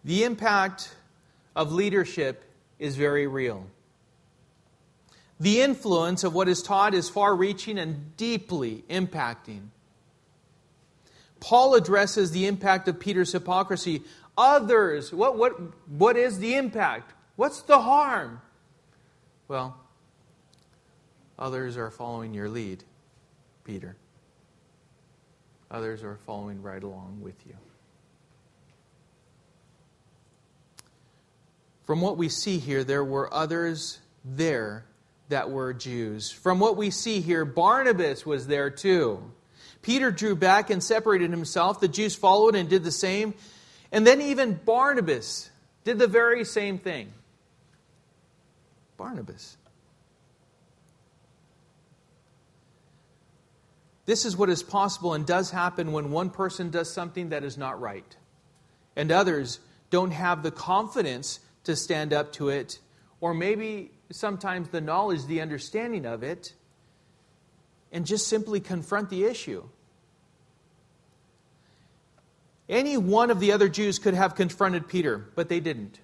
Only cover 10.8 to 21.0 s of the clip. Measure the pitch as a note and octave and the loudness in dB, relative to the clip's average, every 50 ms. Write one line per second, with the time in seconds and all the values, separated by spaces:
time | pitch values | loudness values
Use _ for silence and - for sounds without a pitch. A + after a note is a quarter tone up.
10.8 | _ _ _ _ _ _ _ - - _ _ _ - - A#3 B3 C4 C4+ C4 A#3 | _ _ _ _ _ _ _ -20 -20 _ _ _ -2 4 6 6 8 8 6 6
11.8 | D#3+ E3+ G3 G3 G3+ G3 - G#3+ F#3+ F3 D#3 F#3 F#3+ G3+ G3+ G3 G3 G3 F#3+ F#3 | 6 6 4 2 2 2 2 0 0 0 0 -2 0 0 -2 0 2 2 2 2
12.8 | - F#3 D#3+ - - G#3 G3 F#3 F3+ F3+ - F3+ - F3+ F3+ F#3 F#3+ F#3+ F#3+ F3 | 2 -4 -4 -4 -4 -2 0 0 0 0 -2 -4 -2 0 0 0 0 -2 -4 -4
13.8 | - F3+ D#3 C#3+ - - - - - - _ - B3 C4+ D4 C#4+ A3+ G3+ A#3+ A3 | -4 -6 -6 -6 -8 -14 -20 -20 -20 -6 _ 6 6 8 8 6 6 6 4 4
14.8 | G3+ F3 D3+ D3 C#3 - F3 E3+ A3+ C4+ B3+ A3 A#3 B3+ - - F3 D#3+ - - | 6 4 0 -4 -6 -8 -2 0 2 2 2 2 0 0 0 -4 -14 -16 -16 -20
15.8 | _ - C#3+ D3 F#3+ A#3 B3 A#3+ A#3+ B3+ G3+ F#3 G3+ A#3 B3+ C#4 C4+ A3+ A3 A3 | _ -12 0 4 4 4 6 4 2 2 0 -2 -2 0 0 0 -2 -2 -2 -2
16.8 | F#3+ D3+ A#2 A2+ - - - _ _ _ _ - A#3+ D4 D4 - - - C#4+ C4+ | -2 -2 -2 -6 -12 -18 -20 _ _ _ _ -2 -2 -2 -2 -6 4 6 6 6
17.8 | A3 A#3+ C#4 D4 D4 C#4 B3 G3 D3+ A#2 A#2 A#2+ - _ _ _ _ _ _ _ | 8 6 4 4 4 2 0 -4 -4 -8 -12 -16 -20 _ _ _ _ _ _ _
18.8 | _ _ _ _ _ _ _ _ _ _ _ _ _ - C#3 C3 B2+ C3 B2+ B2+ | _ _ _ _ _ _ _ _ _ _ _ _ _ -8 -6 -6 -6 -8 -12 -16
19.8 | - _ _ _ _ _ _ _ _ _ _ _ _ _ _ _ _ _ _ _ | -20 _ _ _ _ _ _ _ _ _ _ _ _ _ _ _ _ _ _ _
20.8 | _ _ _ _ | _ _ _ _